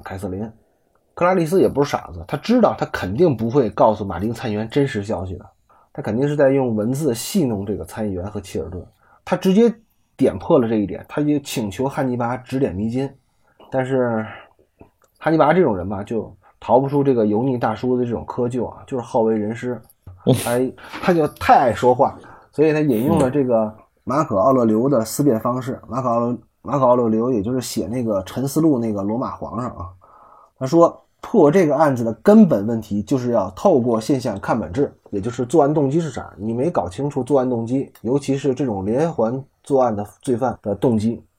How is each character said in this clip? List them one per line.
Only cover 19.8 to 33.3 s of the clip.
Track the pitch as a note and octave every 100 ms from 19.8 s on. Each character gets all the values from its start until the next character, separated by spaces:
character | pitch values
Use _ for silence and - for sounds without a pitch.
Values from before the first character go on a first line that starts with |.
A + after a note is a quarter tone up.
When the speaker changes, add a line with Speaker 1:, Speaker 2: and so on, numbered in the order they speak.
| - _ - -
Speaker 2:
<laughs> | - A#2 A#2
Speaker 1:
哎， | B2 C3 - - -
他 | -
就 | E3+ D3
太 | - -
爱 | G#3+ C3
说 | G2+ B2+
话， | B2 C3 - - - _
所 | -
以 | D#3
他 | D3+
引 | D3+ A2 C#3
用 | D#3+
了 | C3
这 | D3
个 | B2+ A2+ G#2+ - _ _
马 | - C#3+
可· | D3+ G2
奥 | B2
勒 | C3 A2+
留 | G#2+ C3+
的 | B2+
思 | A2 -
辨 | C#3+ A2
方 | B2 B2+
式。 | B2 G#2+ -
马 | B2
可· | B2+
奥 | A#2
勒-， | A#2+ A#2+ - _
马 | - C#3
可· | B2+
奥 |
勒 | B2 A#2
留 | A2 B2
也 | A#2
就 | G2+
是 | B2+
写 | A#2+ A2+ F2
那 | B2+
个 | A2+ G2
《沉 | F#2 B2 C#3
思 | D#3
录》 | D#3+ B2+
那 | A#2
个 | G2+
罗 | G2+ A#2
马 | G#2+
皇 | - D#2 G#2
上 | B2
啊， | - F2+ - _ - - - _ -
他 | C3
说 | E3+ E3 - _ _
破 | - A3 D3
这 | F#3+ D#3
个 |
案 | C#3 D3+ B2
子 |
的 | A2+ A2
根 | G3+ G#3+ F#3
本 | G#2+ G#2+
问 | A2+
题 | G#2+ G2+
就 | G#2+ C3+
是 | A#2+